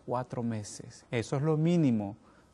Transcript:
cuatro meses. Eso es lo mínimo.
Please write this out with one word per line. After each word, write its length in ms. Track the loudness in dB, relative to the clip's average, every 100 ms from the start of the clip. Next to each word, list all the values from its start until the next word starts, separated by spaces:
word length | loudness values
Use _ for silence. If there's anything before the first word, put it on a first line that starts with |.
| -6
cuatro 360 | -4 -4 -4
meses. 640 | -4 -4 -8 -14 -16 -18 -4
Eso 260 | -4 -2 0
es 60 |
lo 140 | 2 2
mínimo. 600 | 4 4 4 2 -2 -10 -20 -20 _